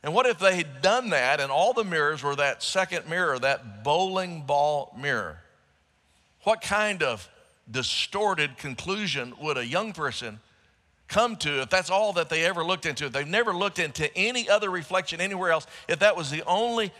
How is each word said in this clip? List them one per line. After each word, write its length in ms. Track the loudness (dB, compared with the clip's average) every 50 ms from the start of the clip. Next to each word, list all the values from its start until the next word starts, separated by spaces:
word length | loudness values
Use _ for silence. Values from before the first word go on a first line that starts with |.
| -4
And 100 | 2 2
what 120 | 4 4
if 140 | 4 2 6
they 180 | 4 4 4
had 240 | 4 -2 -4 -4 0
done 280 | 2 4 4 4 2 2
that 320 | 2 4 4 4 2 2
and 100 | 0 0
all 220 | 2 4 4 4 4
the 100 | 2 0
mirrors 400 | 0 2 2 2 2 0 0 -2
were 120 | -2 0
that 280 | 2 2 0 0 -2 -4
second 460 | -2 0 0 0 0 -2 -6 -4 -4
mirror, 300 | -2 0 0 0 0 2
that 440 | 2 0 0 0 -4 -14 -16 -6 0
bowling 600 | 2 2 2 2 0 0 -2 -4 -4 -8 -10 -4
ball 520 | -2 0 2 2 2 0 -2 -4 -8 -12 -6
mirror? 400 | -4 -2 -2 -2 -2 -6 -10 -14 -20 _ _ _ _ _ _ _ _ _ _ _ _ _ _ _ _ _ _ _ _
What 180 | 0 0 2
kind 420 | 0 0 0 2 2 2 0 0 0
of 260 | -2 -2 -4 -8 -16 _ _ _ _ _ _ _ -6
distorted 880 | -6 -4 -2 -2 -2 -2 -4 -2 -2 0 2 2 2 2 0 -2 -4
conclusion 760 | -10 -10 -10 -10 -8 -6 -6 -4 -4 -2 -4 -4 -4 -6 -8 -10 -8
would 160 | -4 -2 -2
a 80 | -2 -2
young 260 | 0 -2 -2 -2 -2
person 480 | -6 -6 -6 -6 -4 -6 -10 -10 -12 -14 _ _ _ _ _ _ _ _ _ _ _ _ _ _
come 260 | 2 2 2 2 0
to 240 | -2 -2 -2 0 -2
if 80 | 0 2
that's 200 | 0 0 2 2
all 240 | 2 2 2 2 2
that 160 | 0 -2 0
they 160 | 0 0 2
ever 180 | 0 0 0 0
looked 220 | -2 -2 -2 -2
into? 220 | -4 -4 -4 -6
If 40 | -4
they've 160 | -4 -4 -4
never 260 | 0 0 0 2 2 0
looked 260 | 0 -2 -2 0 -2
into 360 | -4 -4 -2 -4 -4 -4 0
any 320 | 0 -2 0 0 -2 2
other 220 | 4 4 4 4 0
reflection 500 | -2 -4 -4 -2 -2 -2 -2 -2 -4 -4
anywhere 320 | -4 -4 -2 -2 0 2
else, 160 | 2 0 0 -6 -20 -16 -4 -4
if 100 | 0 4
that 160 | 4 4 4
was 140 | 2 -4 -4
the 140 | -4 -6 -2
only 500 | 0 0 0 0 0 0 -2 -2 -2 -6